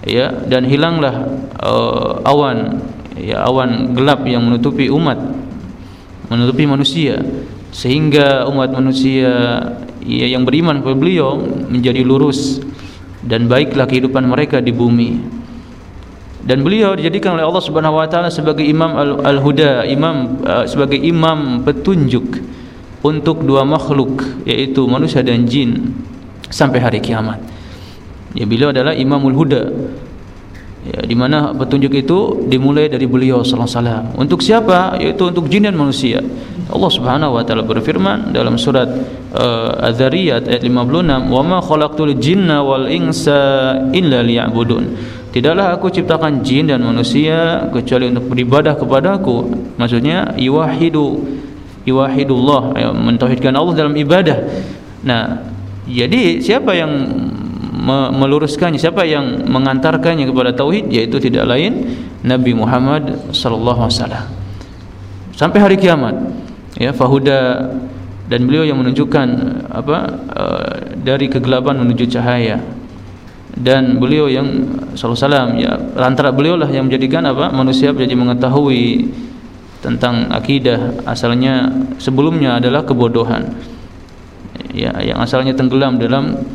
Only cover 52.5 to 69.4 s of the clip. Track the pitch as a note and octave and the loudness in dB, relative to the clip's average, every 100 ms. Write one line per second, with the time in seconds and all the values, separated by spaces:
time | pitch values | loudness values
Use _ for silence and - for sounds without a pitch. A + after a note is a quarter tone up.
52.5 | C#3 A2+ A2+ A2+ A2+ A#2 A#2 B2+ B2+ C3 | 4 2 -2 -2 0 2 2 2 2 2
53.5 | C3+ E3+ D#3 D3+ D3 C#3+ F3 E3+ B2 - | 2 2 2 0 0 2 4 4 0 -2
54.5 | - - - - - C#3 A#2 A2 - - | -6 -8 -14 -16 -8 -2 -2 -2 -6 -8
55.5 | - - - - A#2+ B2 A3+ F3+ E3 - | -12 -12 -12 -6 -2 2 2 2 0 2
56.5 | A#3+ C4 F3+ D#3 C#3+ C3+ - - - - | 2 2 0 0 -2 -2 -2 -4 -6 -8
57.5 | - - - B2+ C#3 C3 C3+ C3+ D3 D3+ | -8 -6 -4 0 0 0 2 2 2 0
58.5 | - F3 D3+ D#3+ E3+ E3+ D3 C3 A#2+ - | 0 0 2 0 2 2 2 0 -2 0
59.5 | B2+ C3+ C3+ D#3+ D#3+ E3+ E3 C3 C3 B2 | 0 2 2 2 2 0 0 0 2 2
60.5 | A#2+ C#3 G3+ - A#2+ A2+ C3+ C3 - A2+ | 0 0 0 0 0 0 0 0 0 2
61.5 | B2 F#3 B3+ - - - - A#2 B2+ B2 | 2 0 -2 -4 -8 -10 -6 0 2 2
62.5 | A2+ A#2 B2+ C3 D3+ C#3 - - - B2+ | 2 2 2 2 0 -2 -6 -6 -4 -2
63.5 | A2+ A#2 A#2+ A#2 - A#2 - - - - | 0 0 2 0 0 -4 -6 -8 -10 -12
64.5 | - - - - - - - - - D#3+ | -12 -14 -16 -18 -16 -16 -14 -14 -2 2
65.5 | F#3 G3+ F#3+ F#3 D#3+ B2 - - - - | 6 6 6 4 4 0 -2 -6 -8 -12
66.5 | - - - B2 C3+ B2+ C3+ C#3 C3+ B2+ | -16 -16 -4 -4 2 4 4 4 4 2
67.5 | B2+ - - - - - - - A#2+ B2 | 0 -4 -6 -8 -12 -14 -14 -4 0 2
68.5 | D3+ D#3 C3+ B2+ B2 C#3 D3+ B2+ A#2+ | 4 2 2 0 0 2 2 2 0